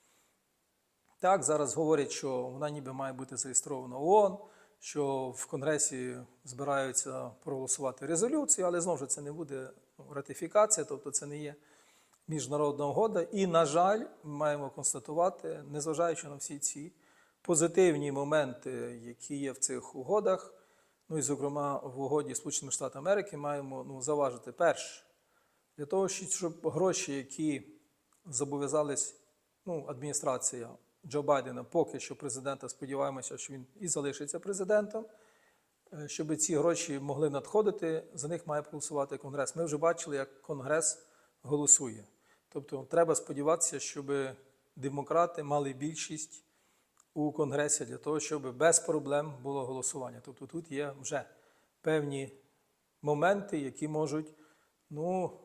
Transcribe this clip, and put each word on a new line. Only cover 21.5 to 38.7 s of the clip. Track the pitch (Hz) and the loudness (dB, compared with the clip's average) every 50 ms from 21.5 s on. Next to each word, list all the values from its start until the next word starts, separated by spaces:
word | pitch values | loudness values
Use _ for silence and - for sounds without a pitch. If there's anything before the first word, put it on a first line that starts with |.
| 143 147 143 143 139 131 | -2 0 0 0 -2 -2
в | - 139 123 135 | -4 -6 -6 -4
угоді | 135 127 147 151 147 135 123 | -2 2 2 2 0 0 -6
Сполучених | - - 143 139 - 143 135 - | -6 -6 -4 -4 -4 -4 -4 -4
Штатів | - 147 127 - 139 | -4 -4 -6 -6 -4
Америки | 143 180 202 208 185 - 165 147 | 0 2 2 2 2 -4 -8 -6
маємо, | 147 147 147 143 139 135 135 131 131 135 | -4 -4 -4 -4 -6 -8 -8 -10 -10 -10
ну, | 139 131 | -10 -6
заважити. | 123 151 151 147 143 131 123 117 - 127 | -2 0 2 2 2 2 0 -4 -10 -14
Перше, | 120 - 170 165 135 - - - - - - _ _ _ _ _ _ _ _ _ _ _ _ _ _ - | -2 2 4 4 4 2 -4 -10 -14 -16 -20 _ _ _ _ _ _ _ _ _ _ _ _ _ _ -12
для | 147 | -6
того, | 143 190 190 190 180 | -2 0 2 2 2
щ-, | 190 - 190 147 | 0 -4 -4 -4
щоб | - - 180 165 165 - - 156 | -2 -2 -2 -4 -4 -2 -4 -2
гроші, | - 160 185 190 170 185 - - 139 | 0 2 2 4 2 2 -2 -2 -4
які | 139 127 - - - 156 151 143 127 101 - - - _ _ _ _ _ _ _ _ _ | -4 -6 -6 -6 -2 0 0 0 0 -4 -10 -18 -20 _ _ _ _ _ _ _ _ _
зобов'язались, | 175 135 - 151 139 143 143 143 131 143 151 151 143 135 - - - - - _ _ _ _ _ _ _ _ _ | -6 -2 -2 -2 0 0 -2 0 2 2 2 2 2 0 -2 -2 -4 -6 -14 _ _ _ _ _ _ _ _ _
ну, | 185 170 151 135 139 | -6 -6 -6 -6 -8
адміністрація | 135 123 139 147 143 - - 147 127 123 - - - 123 - - - - _ _ _ _ - | -10 -8 -6 -4 -4 -2 0 0 -2 0 -2 -4 -4 -4 -10 -12 -14 -20 _ _ _ _ -14
Джо | 151 127 147 143 | -4 -4 -2 2
Байдена, | 147 143 135 123 127 123 123 123 | 4 4 4 2 -2 -8 -10 -10
поки | - - 170 147 - - 131 | 0 2 2 2 2 0 -6
що | - - 135 | -10 -10 -10
президента, | - 147 139 120 135 131 139 139 135 - 123 | -10 -8 -8 -8 -6 -4 -6 -6 -6 -8 -12
сподіваємося, | - - 143 131 139 139 139 139 135 131 123 - 139 127 | -10 -10 -8 -4 -2 0 0 0 -2 -6 -8 -10 -10 -10
що | - - 139 | -10 -10 -12
він | 131 127 - _ - | -12 -14 -16 _ -8
і | 208 165 | -4 -2
залишиться | - 160 143 139 131 - 147 143 - 170 | -2 0 0 -2 -4 -4 -6 -6 -8 -8
президентом, | - 190 196 185 190 185 214 208 208 208 208 220 226 - - _ _ _ _ _ _ _ _ _ _ _ _ _ _ _ - | -6 -6 -4 -4 0 2 4 4 2 2 -4 -8 -8 -10 -16 _ _ _ _ _ _ _ _ _ _ _ _ _ _ _ -14
е, | 151 151 143 | -12 -10 -10
щоб | - - 160 151 156 | -6 -6 -2 -2 0
ці | 147 - - 170 | 0 0 2 2
гроші | 143 147 170 165 - - - 139 139 | 4 4 4 2 2 -2 -4 -4 -4
могли | 139 143 139 135 160 147 | -4 -4 0 0 0 0
надходити, | 139 139 - - - 214 208 202 202 - 175 165 160 156 - - - | 0 -2 -4 2 2 4 4 4 2 0 -2 -2 -2 -2 -4 -8 -10
за | 139 131 151 | -8 -6 -4
них | 175 165 - 165 | -4 -4 -4 -2
має | 151 151 | -2 -2
проголосувати | 147 - | -4 -4